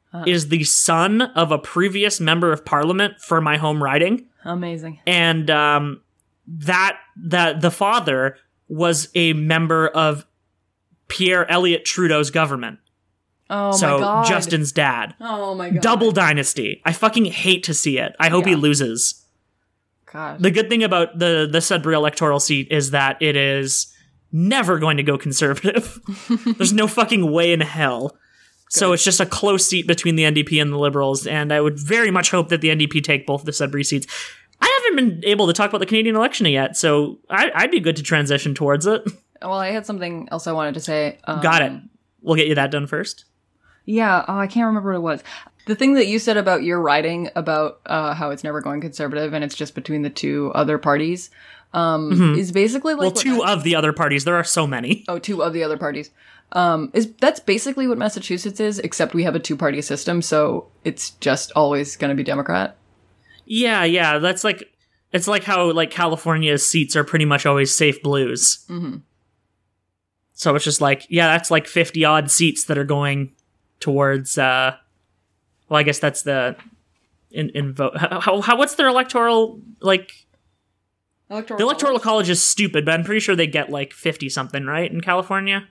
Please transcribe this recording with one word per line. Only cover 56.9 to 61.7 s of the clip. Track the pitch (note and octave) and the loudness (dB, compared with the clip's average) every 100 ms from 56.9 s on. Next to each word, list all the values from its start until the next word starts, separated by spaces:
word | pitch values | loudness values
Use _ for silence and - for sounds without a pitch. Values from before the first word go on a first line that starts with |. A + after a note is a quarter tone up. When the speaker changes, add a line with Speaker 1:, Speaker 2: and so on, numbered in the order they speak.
| A3 | -2
Speaker 1:
is, | A3+ - | -2 0
that's | C#4 - | 0 2
basically | - G#3+ C#4 C4+ C4 | -2 0 -2 -2 -2
what | A#3 | 0
Massachusetts | G#3+ G#3 - F3+ G#3 G3 | -2 -4 -6 -6 -6 -4
is, | G#3+ G3+ | -4 -4
except | F3+ - D#3+ | -6 -4 -2
we | E3+ | 0
have | E3+ D#3 | 0 -2
a | |
two-party | - D3 D#3 C#3 | -4 -2 -2 -2
system, | C#3+ C#3+ - F3 | -6 -6 -2 -2
so | E3 D#3 D3+ - - _ | 0 0 0 -2 -8 _
it's | - - - - | -8 -6 -12 -6
just | C#3+ C3 - D3+ | -2 -2 -2 0
always | D3 | 2